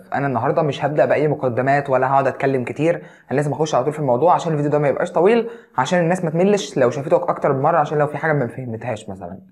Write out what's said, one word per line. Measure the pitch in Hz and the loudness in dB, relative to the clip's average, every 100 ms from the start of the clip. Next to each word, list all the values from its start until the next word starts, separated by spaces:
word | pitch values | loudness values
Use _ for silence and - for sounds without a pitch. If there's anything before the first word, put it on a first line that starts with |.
| - | -6
أنا | 117 139 | -4 -2
النهاردة | 120 135 160 | -2 0 0
مش | 151 131 143 | 0 -2 -2
هبدأ | 151 127 | 0 2
بأي | 123 151 | 2 0
مقدمات | 135 131 117 131 143 - | 0 -2 0 0 0 2
ولا | 127 131 | 0 2
هقعد | 139 131 | 2 2
أتكلم | - 139 135 | 0 0 0
كتير، | 120 127 160 160 | -2 -2 0 0
أنا | - - - 131 | -6 -18 -4 -2
لازم | 147 | 0
أخش | 131 156 135 | -2 0 0
على | |
طول | 139 | 0
في | 151 | -2
الموضوع | 139 123 170 | 0 2 4
عشان | 151 170 | 2 0
الفيديو | 151 147 | -2 0
ده | 147 | 0
ما | 147 | 2
يبقاش | - 175 | 0 0
طويل، | 165 185 233 226 - - - | 2 4 4 0 -8 -8 -4
عشان | 135 180 | 0 2
الناس | 160 147 | 2 0
ما | 160 | -2
تملش | 165 190 202 - 147 | 2 2 2 0 2
لو | 120 | 2
شافتك | 139 135 - - | 0 0 0 2
أكتر | - 156 | 0 0
من | 135 | 0
مرة، | 147 170 | 2 2
عشان | 151 151 | 0 0
لو | 143 | -2
في | 143 | -2
حاجة | 165 | -2
ما | 147 120 | 0 -2
فهمتهاش | - 123 110 120 110 - | -6 -10 -8 -8 -8 -10
مثلًا. | 95 87 95 - | -14 -14 -16 -20